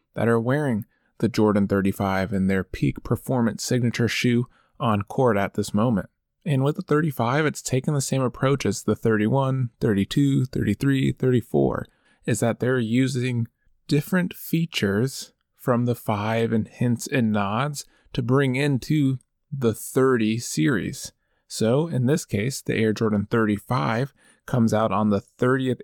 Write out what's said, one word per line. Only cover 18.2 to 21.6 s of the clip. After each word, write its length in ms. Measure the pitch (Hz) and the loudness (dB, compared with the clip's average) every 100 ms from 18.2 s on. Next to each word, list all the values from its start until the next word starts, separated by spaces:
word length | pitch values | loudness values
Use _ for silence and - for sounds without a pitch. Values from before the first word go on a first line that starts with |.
bring 340 | 120 131 139 127 | 0 2 2 0
into 640 | 143 135 - 156 139 135 - _ _ | 0 0 0 0 2 -2 -8 _ _
the 220 | 143 117 | -2 -2
thirty 640 | 104 - - 135 123 110 110 | -2 -2 2 4 4 2 -2
series. 760 | - - 156 113 - - - - _ _ _ | -4 -2 0 0 -4 -8 -14 -18 _ _ _
So, 380 | - | -2